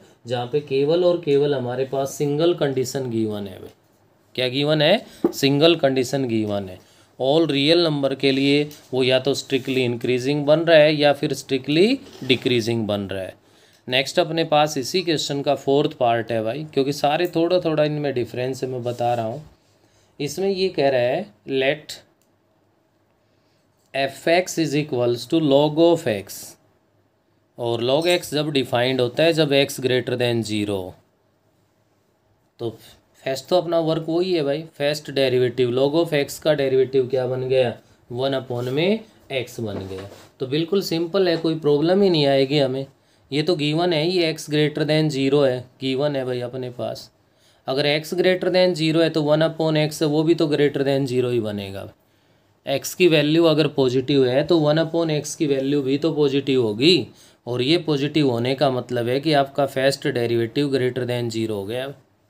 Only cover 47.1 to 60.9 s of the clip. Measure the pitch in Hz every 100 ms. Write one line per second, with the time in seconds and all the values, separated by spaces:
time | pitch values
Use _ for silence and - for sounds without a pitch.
47.1 | _ _ _ _ _ - 135 147 151 151
48.1 | 180 180 185 180 180 185 160 160 156 165
49.1 | 160 147 151 160 156 160 156 151 151 160
50.1 | 147 160 165 170 143 147 139 135 139 139
51.1 | 127 123 120 107 101 98 98 101 - _
52.1 | _ _ _ _ _ - 135 - - 180
53.1 | 156 147 156 170 151 151 - 131 127 131
54.1 | 143 127 131 151 175 147 151 160 165 165
55.1 | 151 147 - 156 135 135 147 131 139 160
56.1 | 147 147 139 135 131 113 104 147 175 107
57.1 | - - _ - 123 127 165 156 147 143
58.1 | 151 139 117 120 135 147 127 120 123 117
59.1 | 131 151 147 139 - 139 135 135 139 151
60.1 | 123 117 117 117 127 143 135 127